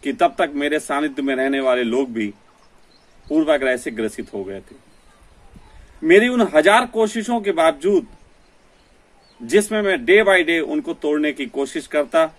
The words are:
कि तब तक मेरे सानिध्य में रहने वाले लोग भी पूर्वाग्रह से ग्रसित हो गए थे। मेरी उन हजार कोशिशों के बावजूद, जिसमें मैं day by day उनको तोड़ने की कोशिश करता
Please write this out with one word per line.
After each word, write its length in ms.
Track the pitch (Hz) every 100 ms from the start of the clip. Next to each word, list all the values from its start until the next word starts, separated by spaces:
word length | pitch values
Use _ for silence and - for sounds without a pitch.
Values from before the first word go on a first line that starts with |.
कि 80 | 143
तब 220 | 127 139 -
तक 140 | 170
मेरे 260 | 143 147 151
सानिध्य 420 | - 143 151 139
में 120 | 135 131
रहने 240 | 135 139
वाले 240 | 131 123
लोग 280 | 123 120 135
भी 140 | 113 104 - _ _ _ _ _ _ _ _ -
पूर्वाग्रह 520 | - 320 147 131 127
से 140 | -
ग्रसित 420 | 113 110 - 107
हो 100 | 104
गए 160 | 95 98
थे। 140 | - - _ _ _ _ _ _ - - - - - -
मेरी 240 | 160 185 240
उन 140 | 247 202
हजार 320 | 156 156 214 247
कोशिशों 520 | 220 220 233 214 233
के 100 | 202
बावजूद, 560 | 165 165 156 190 196 113 - _ _ _ _ _ _ _ _ _ _ _ _
जिसमें 400 | 113 175 208 220
मैं 140 | 202 180
day 220 | 120 196
by 140 | 208 185 160
day 140 | 170
उनको 300 | 147 151 156 160
तोड़ने 360 | 151 151 151
की 140 | 135 127
कोशिश 400 | 135 139 160 135
करता 420 | - 143 165 160